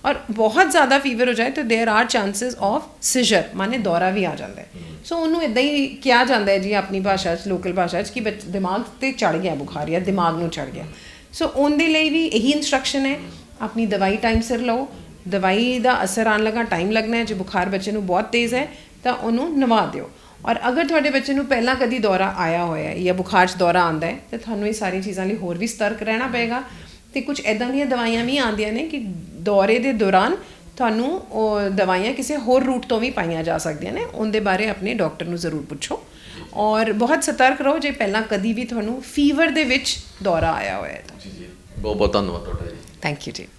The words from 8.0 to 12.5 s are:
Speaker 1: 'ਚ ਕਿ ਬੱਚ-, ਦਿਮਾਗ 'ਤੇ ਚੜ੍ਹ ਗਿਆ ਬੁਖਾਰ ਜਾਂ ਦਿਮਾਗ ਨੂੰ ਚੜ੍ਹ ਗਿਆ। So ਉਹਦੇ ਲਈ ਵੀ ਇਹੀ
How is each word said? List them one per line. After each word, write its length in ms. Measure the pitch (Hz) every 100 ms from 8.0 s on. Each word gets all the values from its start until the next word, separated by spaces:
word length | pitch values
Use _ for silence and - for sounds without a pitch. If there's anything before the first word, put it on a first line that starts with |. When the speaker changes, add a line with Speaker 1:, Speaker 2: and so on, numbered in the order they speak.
Speaker 1:
'ਚ 80 | 208
ਕਿ 100 | 254
ਬੱਚ-, 260 | 214 202 175
ਦਿਮਾਗ 320 | 190 185 202
'ਤੇ 320 | - - 269
ਚੜ੍ਹ 260 | 269 196 165
ਗਿਆ 160 | 185
ਬੁਖਾਰ 360 | 147 139 156 151
ਜਾਂ 100 | 170
ਦਿਮਾਗ 380 | 185 190 170 160
ਨੂੰ 100 | 170
ਚੜ੍ਹ 220 | 165 131
ਗਿਆ। 140 | - 156 - - - - -
So 40 | 330
ਉਹਦੇ 400 | 262 285 294 330
ਲਈ 220 | 311 311
ਵੀ 160 | 320 330
ਇਹੀ 240 | 226 247